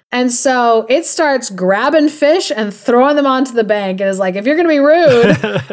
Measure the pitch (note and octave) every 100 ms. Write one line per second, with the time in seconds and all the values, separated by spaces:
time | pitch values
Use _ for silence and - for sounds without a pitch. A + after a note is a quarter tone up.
0 | _ B3 B3 A#3+ C#4 B3+ A#3 A3+ A3 C#4+
1 | E4 - D4+ C4 - F#3 F3+ G3+ C4+ D#4
2 | D4 - C#4+ F4+ - A3 G#3 G3 - A#3+
3 | C#4 D4 C#4 C4 C4 A#3 G#3 G#3 F#3+ F#3
4 | G3 F#3+ F#3 F#3+ A3+ D#4 E4+ D4 C#4+ E4+
5 | D#4+ A#3+ G#3 - G#3+ G3+ -